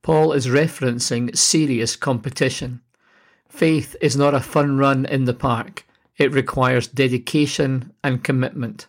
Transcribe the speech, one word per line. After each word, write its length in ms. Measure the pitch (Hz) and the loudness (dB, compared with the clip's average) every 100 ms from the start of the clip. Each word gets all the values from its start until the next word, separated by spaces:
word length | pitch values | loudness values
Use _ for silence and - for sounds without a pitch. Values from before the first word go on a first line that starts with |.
Paul 300 | - 160 156 | 2 2 4
is 140 | 139 123 | 2 2
referencing 880 | 135 160 - 131 120 - 120 120 - | 2 2 -2 -4 -2 -2 -2 -2 0
serious 600 | - 160 151 120 117 - | 2 2 2 0 -2 -4
competition. 840 | - 123 131 - 135 - 123 123 _ _ _ _ _ _ _ | -2 -2 -4 -2 -2 -2 -8 -10 _ _ _ _ _ _ _
Faith 480 | - 165 156 - - | 0 2 2 -2 -4
is 140 | 151 131 | -2 2
not 180 | 143 | 2
a 60 | 139 | 2
fun 360 | - 151 143 135 | 0 0 2 2
run 300 | 139 131 135 | 2 2 0
in 180 | 135 | 0
the 100 | 127 | 0
park. 520 | 120 135 117 - - _ _ _ _ | -2 -2 -2 -6 -16 _ _ _ _
It 140 | 139 | 2
requires 540 | 139 127 135 127 127 - | 2 0 0 2 2 0
dedication 1080 | 127 135 123 - 156 143 - 139 131 123 _ | 0 0 0 0 0 0 0 0 -2 -6 _
and 180 | 143 127 | -4 -2
commitment. 680 | - 131 127 - 117 104 | -2 -2 -2 -4 -8 -10